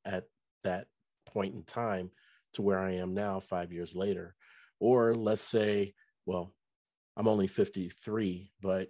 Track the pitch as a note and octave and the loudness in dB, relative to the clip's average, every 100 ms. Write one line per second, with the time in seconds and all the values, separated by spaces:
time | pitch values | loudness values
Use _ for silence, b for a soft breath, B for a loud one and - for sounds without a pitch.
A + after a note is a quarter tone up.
0 | - F#2 - _ _ _ G2 F2+ - _ | -6 -6 -6 _ _ _ -4 -4 -6 _
1 | _ _ - G#2+ G2 E2+ - - A#2 F#2 | _ _ -8 -4 -4 -6 -10 -4 -2 -2
2 | F2+ - b b b - G2+ F#2+ F#2+ F#2 | -4 -12 b b b -2 2 2 2 -2
3 | F#2 F#2+ G#2 F#2+ - F#2 E2+ E2+ E2 F2+ | -2 -2 -2 -4 -4 -4 -4 -8 -8 -4
4 | G2 F2+ E2+ - B B B - A2 B2+ | -2 -2 -6 -16 B B B 0 4 6
5 | A#2 A#2 G#2+ G#2+ - A2+ G#2 G#2 G2 - | 6 4 2 0 2 2 4 2 0 -6
6 | b b - F2+ F2+ _ _ _ _ _ | b b -6 -4 -6 _ _ _ _ _
7 | _ - A2 G#2 F#2+ - G2 G2 F2 - | _ -2 2 4 2 2 0 0 -8 -8
8 | - A2 G2+ F2+ G2 _ G2 F#2+ F#2 | -6 -2 -2 -4 -10 _ -2 -2 -2